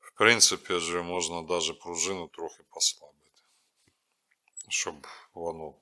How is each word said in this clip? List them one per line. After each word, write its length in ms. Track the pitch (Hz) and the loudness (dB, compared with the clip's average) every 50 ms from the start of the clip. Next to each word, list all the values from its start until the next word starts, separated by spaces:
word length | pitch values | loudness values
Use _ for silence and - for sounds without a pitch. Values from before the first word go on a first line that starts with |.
В 180 | - - _ - | -20 -20 _ 6
принципі, 560 | 107 110 117 113 98 - 98 - - - 92 | 8 8 8 8 6 4 4 0 -2 -2 -2
вже 280 | 87 85 82 87 87 | 0 0 0 -2 -4
можна 400 | 87 87 90 90 87 85 87 85 | -4 -2 -2 -2 -2 -2 -4 -8
даже 320 | 82 80 90 87 82 82 80 | -6 -4 -2 -2 -2 -2 -4
пружину 540 | - - 87 85 82 82 92 98 92 85 78 | -8 -12 -10 -4 -4 -2 -2 -2 -6 -8 -12
трохи 340 | - - 82 80 - - - _ | -10 -10 -10 -10 -10 -14 -20 _
послабити. 720 | - 82 - - - - - 73 _ _ _ _ _ _ _ _ _ _ _ _ _ _ _ _ _ _ _ _ _ _ _ _ _ _ _ _ _ - - - | -4 0 0 0 0 -2 -16 -20 _ _ _ _ _ _ _ _ _ _ _ _ _ _ _ _ _ _ _ _ _ _ _ _ _ _ _ _ _ -20 -10 -4
Щоб 380 | - - - 90 80 73 69 - - - - _ _ | -4 -2 -2 -4 -6 -10 -16 -18 -18 -18 -20 _ _
воно 400 | 87 85 85 82 80 80 76 76 _ | -8 -6 -6 -6 -6 -10 -12 -14 _